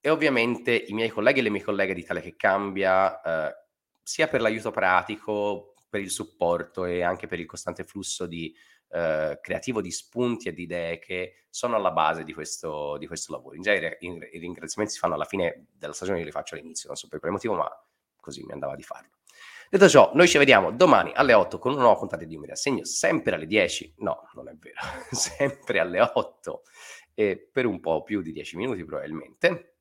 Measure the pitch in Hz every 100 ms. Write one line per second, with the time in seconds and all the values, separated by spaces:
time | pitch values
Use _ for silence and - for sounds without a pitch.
0 | 143 156 151 127 113 117 - 117 - 104
1 | 113 110 110 139 113 104 92 98 98 90
2 | 85 87 90 - 104 98 101 98 95 92
3 | 95 90 80 82 78 - _ _ _ _
4 | - - 156 131 113 110 110 - 95 92
5 | 87 104 - 104 104 101 - _ _ 104
6 | 95 - 107 _ 85 85 85 - 90 87
7 | 87 92 82 87 82 - - 85 87 101
8 | 95 - 90 85 82 - _ _ _ 85
9 | 82 78 78 71 - 85 - 117 90 80
10 | - 117 123 113 - 82 85 87 85 85
11 | - 92 90 _ _ - 123 113 95 82
12 | 78 80 78 78 73 - 82 76 73 73
13 | 80 82 - 71 65 73 95 101 80 -
14 | 87 87 - 85 85 82 80 - 107 -
15 | 85 76 76 98 85 - _ _ 73 73
16 | 92 92 78 73 76 82 82 80 78 71
17 | - 78 80 95 117 95 73 - _ _
18 | _ _ - 67 - 71 69 67 67 -
19 | - _ _ - - - - 196 190 147
20 | 104 139 175 156 139 113 90 113 175 117
21 | 82 - 135 113 90 90 123 143 120 98
22 | 98 82 80 80 71 - - 123 - -
23 | - 160 160 87 78 104 90 - - _
24 | 101 - - - - 78 - - - -
25 | - 127 - - 139 139 - 104 85 87
26 | 117 - - _ - - _ - - -
27 | _ - 104 90 - - 123 92 80 80
28 | - 104 82 78 71 82 120 104 82 76
29 | 71 78 - _ 170 - - _